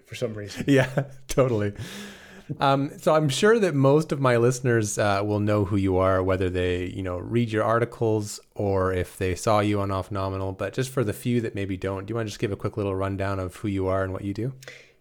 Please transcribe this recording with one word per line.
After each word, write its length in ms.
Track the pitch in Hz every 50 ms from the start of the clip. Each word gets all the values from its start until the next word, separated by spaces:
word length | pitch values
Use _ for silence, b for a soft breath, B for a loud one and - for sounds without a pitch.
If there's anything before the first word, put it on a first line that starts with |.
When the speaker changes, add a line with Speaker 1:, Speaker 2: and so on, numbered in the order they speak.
| _
Speaker 1:
for 100 | - 110
some 180 | - 127 113 110
reason. 300 | 107 104 101 - - -
Speaker 2:
Yeah, 380 | 147 139 131 131 - - 147 139 - -
<laughs> 120 | - - -
totally. 460 | - 143 127 131 117 104 104 101 101 B 117 B B B B B B B B B B B B B 143 -
Um, 360 | 143 139 135 139 139 151 - -
so 160 | - 175 156
I'm 140 | 156 156 143
sure 320 | 131 - 208 208 226 240
that 160 | 202 170 147
most 380 | 139 135 135 143 156 160 - 165
of 80 | 139
my 160 | 139 127 120 117
listeners, 600 | 117 123 127 131 - 123 117 113 107 104 - 120
uh, 240 | 107 104 98 98
will 200 | 104 104 104 101
know 240 | 104 107 107 104 101
who 100 | 95 104
you 220 | 98 95 95 92 92
are, 260 | 95 95 95 92 92
whether 260 | 95 95 95 95 90
they, 360 | 90 90 90 90 90 90 90
you 180 | 92 - 95 95
know, 140 | 90 90 90
read 340 | 98 110 113 117 120 110
your 140 | 110 107 107
articles 720 | 110 113 117 120 117 - - 117 110 110 110 104 104 - - - _ -
or 380 | - 104 101 98 95 92 92 92
if 240 | 90 87 - - -
they 180 | 98 92 87
saw 240 | - - 113 107 104
you 220 | 104 104 104 101
on 100 | 98 98
Off 200 | 95 95 92 -
Nominal. 420 | 107 98 95 98 95 95 95 95 95
But 180 | - 98 95
just 180 | - 127 131 131
for 140 | - 135 113
the 80 | 104
few 300 | 98 - - 123 120 120
that 140 | 113 107 -
maybe 200 | 101 98 95 98
don't, 300 | 92 95 95 98 95 98
do 60 | 98
you 40 | 110
wanna 140 | 117 113 104
just 100 | - -
give 140 | 120 104 98
a 20 |
quick 220 | - - 104 - 110
little 180 | 101 101 95
rundown 420 | 95 95 98 98 95 95 98 98 95
of 160 | 92 90 - -
who 100 | - 107
you 200 | 98 95 95 92
are 140 | 92 95
and 120 | 95 95 92
what 100 | - 104
you 100 | 101 98
do? 200 | 107 110 135 131 - B B B B B B B B